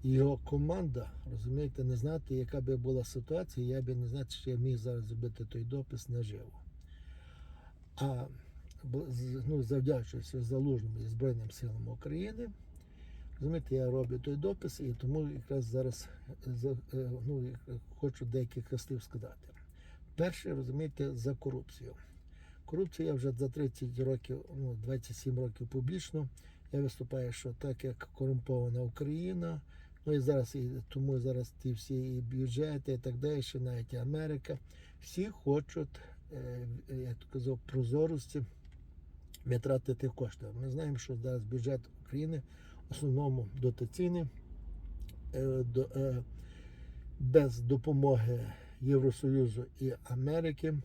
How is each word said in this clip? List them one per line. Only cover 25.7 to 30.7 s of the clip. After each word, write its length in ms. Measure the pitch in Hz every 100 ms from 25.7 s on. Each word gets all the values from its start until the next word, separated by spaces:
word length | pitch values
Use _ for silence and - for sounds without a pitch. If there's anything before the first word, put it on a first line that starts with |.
| 135 123 180 - 160 139 - - - -
Я 100 | 143
виступаю, 500 | 139 - 123 135 123
що 220 | 117 127
так 300 | 120 143 127
як 260 | 131 120 -
корумпована 680 | - 135 131 123 127 123 120
Україна, 800 | 123 117 147 156 180 185 170 160 - - - - -
ну 80 |
і 60 | 147
зараз, 360 | 131 139 120 143
і 260 | 123